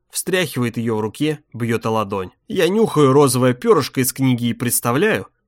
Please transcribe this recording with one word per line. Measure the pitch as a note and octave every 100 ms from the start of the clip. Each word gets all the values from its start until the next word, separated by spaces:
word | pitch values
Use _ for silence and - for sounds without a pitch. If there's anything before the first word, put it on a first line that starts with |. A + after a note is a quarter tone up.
| _
встряхивает | - - F#3 D3+ C3 A#2+ A#2+
её | A#2 A2
в |
руке, | G#2+ - D3+ D3 _
бьёт | A2+ A#2 A2+
о | A2+
ладонь. | A2 G2+ G2+ F#2 _ -
Я | F3 F3
нюхаю | G#3+ A3 D3+ C#3
розовое | C#3 C#3 B2 B2+
пёрышко | B2 A#3 F3 C3 -
из | B2
книги | - C3 A#2+ A#2+
и |
представляю, | A2 A#2+ - B2 B2+ G#3+ B2 - _